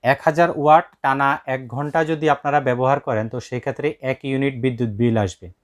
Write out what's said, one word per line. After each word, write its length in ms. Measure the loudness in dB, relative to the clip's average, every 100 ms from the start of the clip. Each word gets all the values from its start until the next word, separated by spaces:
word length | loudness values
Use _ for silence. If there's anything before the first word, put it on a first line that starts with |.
এক 160 | 2 2 2
হাজার 220 | 2 2 2
ওয়াট 260 | 6 6 4 _
টানা 260 | -2 2 0 0 -4
এক 140 | -8 -6
ঘন্টা 260 | -8 -4 -2
যদি 220 | -2 0 0
আপনারা 240 | 0 2 0
ব্যবহার 380 | 0 0 2 0
করেন, 240 | 0 -4 -4
তো 100 | -8
সেক্ষেত্রে 480 | -8 -8 -6 -4 -6 -4 -6
এক 60 | -6
ইউনিট 300 | -4 -2 -2 -2
বিদ্যুৎ 260 | -4 -2 -4 0
বিল 180 | 2 2 0
আসবে। 220 | -4 -20 _